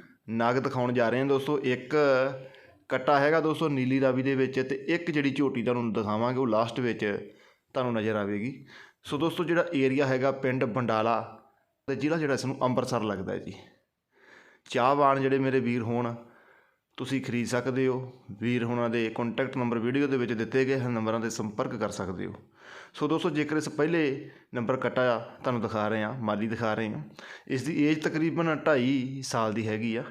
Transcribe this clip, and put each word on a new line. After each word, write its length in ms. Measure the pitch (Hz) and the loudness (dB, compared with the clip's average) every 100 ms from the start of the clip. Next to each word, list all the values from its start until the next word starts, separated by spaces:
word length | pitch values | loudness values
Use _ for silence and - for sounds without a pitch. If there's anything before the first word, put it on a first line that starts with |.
| - _ - | -20 _ -6
ਨਗ 260 | 113 117 127 | 0 2 2
ਦਿਖਾਉਣ 380 | 131 127 123 | 0 0 0
ਜਾ 160 | 123 113 | 2 2
ਰਹੇ 100 | 123 | 2
ਹਾਂ 60 | 139 | 2
ਦੋਸਤੋ। 340 | 135 139 147 | 2 2 0
ਇੱਕ 360 | 131 123 123 151 143 131 135 135 - - - - - | 0 -2 0 2 4 4 2 -2 -14 -20 -20 -20 -4
ਕੱਟਾ 300 | 131 131 143 | -2 4 4
ਹੈਗਾ 200 | 143 160 | 6 4
ਦੋਸਤੋ 300 | 156 143 160 | 2 2 0
ਨੀਲੀ 320 | 139 127 135 | 0 2 4
ਰਾਵੀ 220 | 131 127 | 4 2
ਦੇ 120 | 135 135 | 2 2
ਵਿੱਚ 240 | 131 151 | 2 0
ਤੇ 260 | - 135 - | -2 -4 -2
ਇੱਕ 240 | 170 170 | -2 0
ਜਿਹੜੀ 200 | 147 139 | 0 0
ਝੋਟੀ 320 | 135 139 120 | 2 0 0
ਤੁਹਾਨੂੰ 300 | 110 123 117 | 0 0 0
ਦਿਖਾਵਾਂਗੇ 460 | 110 104 107 120 127 | -2 0 0 0 0
ਉਹ 80 | 131 | 2
ਲਾਸਟ 320 | 107 117 - | 2 2 0
ਵਿੱਚ 520 | 123 107 104 95 - - - _ _ | -2 0 0 -2 -6 -18 -20 _ _
ਤੁਹਾਨੂੰ 200 | 135 127 | -4 -2
ਨਜ਼ਰ 220 | 113 107 107 | 0 0 0
ਆਵੇਗੀ। 500 | 101 104 117 - - - - _ | -2 -2 -4 -8 -16 -20 -20 _
ਸੋ 140 | - 147 | -8 -2
ਦੋਸਤੋ, 260 | 160 160 | -2 0
ਜਿਹੜਾ 220 | 165 170 - 135 | 0 2 2 2
ਏਰੀਆ 300 | 131 131 139 | 2 4 2
ਹੈਗਾ 260 | 131 135 | 2 2
ਪਿੰਡ 320 | - 131 127 | 0 0 0
ਬੰਡਾਲਾ 720 | 127 117 117 110 113 110 113 - - _ _ _ - | 0 0 0 2 2 0 -2 -14 -20 _ _ _ -8
ਤੇ 80 | 135 | -2
ਜ਼ਿਲ੍ਹਾ 240 | 147 165 | 0 0
ਜਿਹੜਾ 140 | 151 | 0
ਇਸ 120 | 131 127 | 0 -2
ਨੂੰ 120 | - | 0
ਅੰਮ੍ਰਿਤਸਰ 420 | 127 123 120 123 | 0 0 0 -2
ਲੱਗਦਾ 300 | 107 95 95 | -2 -4 -4
ਹੈ 40 | 95 | -6
ਜੀ। 160 | - - - _ _ _ _ _ - - - _ - | -8 -14 -18 _ _ _ _ _ -20 -20 -20 _ -6
ਚਾਹਵਾਨ 520 | 127 123 143 139 135 | 2 4 6 6 4
ਜਿਹੜੇ 180 | 135 135 | 4 2
ਮੇਰੇ 200 | 135 131 | 2 2
ਵੀਰ 220 | 117 120 | 2 -2
ਹੋਣ, 340 | 113 120 117 117 - - _ _ _ _ _ - | 0 -2 -2 -6 -12 -20 _ _ _ _ _ -10
ਤੁਸੀਂ 240 | 127 135 | -4 -4
ਖਰੀਦ 260 | 127 120 110 | -2 -2 0
ਸਕਦੇ 400 | 123 131 131 131 | 0 0 0 0
ਹੋ। 240 | 127 127 - - 104 | 0 -6 -16 -18 -6
ਵੀਰ 220 | 120 123 | -2 0
ਹੋਣਾ 240 | 117 120 117 | 0 0 0
ਦੇ 240 | 117 113 113 | 0 -2 -2
ਕੰਟੈਕਟ 420 | 117 110 131 131 | -4 -2 -4 -2
ਨੰਬਰ 220 | 120 117 | -2 0
ਵੀਡੀਓ 280 | 113 139 143 | 0 0 0
ਦੇ 100 | 135 | 0
ਵਿੱਚ 160 | 120 | 0
ਦਿੱਤੇ 320 | 113 110 131 131 | -2 0 0 2
ਗਏ 140 | 135 | 0
ਹਨ, 120 | 123 | 0
ਨੰਬਰਾਂ 280 | 117 110 113 | -2 0 -2
'ਤੇ 100 | 113 | -2
ਸੰਪਰਕ 460 | 113 107 104 131 120 | -4 -6 -4 -4 -2
ਕਰ 140 | 104 | -4
ਸਕਦੇ 360 | - 95 92 98 | -4 -6 -6 -8
ਹੋ। 80 | - - _ - - - | -10 -18 _ -20 -20 -16
ਸੋ 140 | - 147 | -4 -2
ਦੋਸਤੋ, 220 | 156 170 | 0 0
ਜੇਕਰ 280 | 151 147 156 | 0 0 0
ਇਸ 120 | 151 | -2
ਪਹਿਲੇ 600 | 147 156 170 147 135 - - - | 0 0 2 0 -2 -8 -18 -10
ਨੰਬਰ 240 | 123 113 131 | -6 -2 0
ਕੱਟਾ 540 | 123 120 127 113 113 - | 0 2 2 2 -2 -8
ਤੁਹਾਨੂੰ 180 | 135 120 | -4 -2
ਦਿਖਾ 260 | 107 107 107 | -2 -2 0
ਰਹੇ 160 | 110 | 0
ਹਾਂ, 100 | 107 | -2
ਮਾਲੀ 340 | 131 110 104 110 | -4 -2 -2 -2
ਦਿਖਾ 260 | 110 113 | -2 -2
ਰਹੇ 160 | 107 110 | -2 -4
ਹਾਂ, 140 | 117 151 - - - - | -6 -10 -16 -18 -16 -6
ਇਸ 160 | 131 | -4
ਦੀ 220 | 120 170 147 | -2 2 2
ਏਜ 180 | 156 | 2
ਤਕਰੀਬਨ 520 | 165 156 160 165 165 147 | 0 0 0 0 0 0
ਢਾਈ 640 | 160 143 123 139 127 135 | 2 2 4 0 -2 -6
ਸਾਲ 320 | 131 120 110 | -4 -2 0
ਦੀ 140 | 107 110 | 0 -2
ਹੈਗੀ 280 | 107 113 113 | -2 -2 -4
ਆ। 80 | - | -6